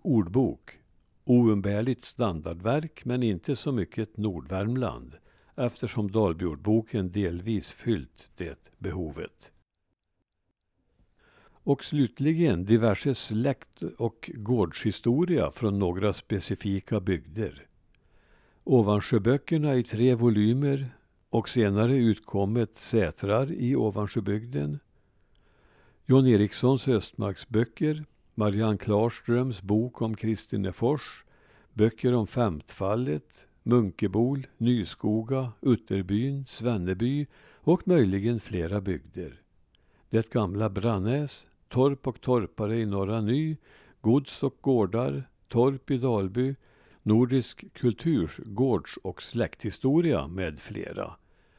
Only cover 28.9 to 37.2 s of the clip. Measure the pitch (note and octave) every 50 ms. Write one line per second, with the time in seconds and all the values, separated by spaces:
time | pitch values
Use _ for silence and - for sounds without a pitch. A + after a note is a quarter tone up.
28.9 | G#2 G#2 A2 A#2+ - - - - A#2 B2 B2+ C3 A#2 F2+ F#2+ F#2+ G#2 G#2+ A#2+ B2
29.9 | - - A#2 A2 A2 - - A2 A2 G2+ - - - G2+ G2 F#2+ E2+ - A#2 B2
30.9 | D3+ C#3 - - - - - _ _ _ _ _ _ _ _ _ - A2 G#2+ A#2
31.9 | - - - B2+ B2 A#2+ G#2+ - - B2+ A#2+ G#2 D#2+ C#2+ - - - - F#2+ F#2+
32.9 | G#2+ A#2 B2+ C#3 D3+ D3+ - _ _ - - _ _ _ - A#2 A#2+ B2 A2 F#2+
33.9 | - - A2 F#2+ F#2+ G#2+ A#2 B2+ C#3 C3+ C3 - _ - A2+ A#2+ B2 A#2 F#2 -
34.9 | - - - A2 G#2+ A2+ A2+ A2+ C3+ C3 C3 B2 A2+ _ - C#3 A#2+ - _ -
35.9 | G2 G2 F#2 F#2 G2+ G#2+ B2 C#3 C#3 C#3 C3+ - - - A2 B2 A#2+ G2 F2 F2+
36.9 | F#2+ F#2 A2+ B2 C#3 D3